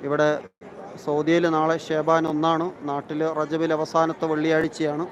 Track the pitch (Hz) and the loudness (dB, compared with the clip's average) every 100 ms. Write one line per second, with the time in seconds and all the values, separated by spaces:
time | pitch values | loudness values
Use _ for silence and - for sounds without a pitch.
0 | 139 147 151 147 - _ - - - - | -2 2 2 0 -6 _ -20 -16 -16 -10
1 | - 147 151 170 170 156 156 165 - 156 | -2 0 2 4 4 2 2 0 -2 -2
2 | 151 160 160 151 160 160 175 - 147 143 | 2 2 2 0 2 2 -2 -6 -6 -6
3 | 143 151 160 156 147 160 165 156 156 165 | -4 -2 -2 -2 -2 0 0 0 0 2
4 | 160 156 165 151 156 156 160 - 156 147 | 2 0 -2 0 2 2 0 -2 -2 -2
5 | 180 | -8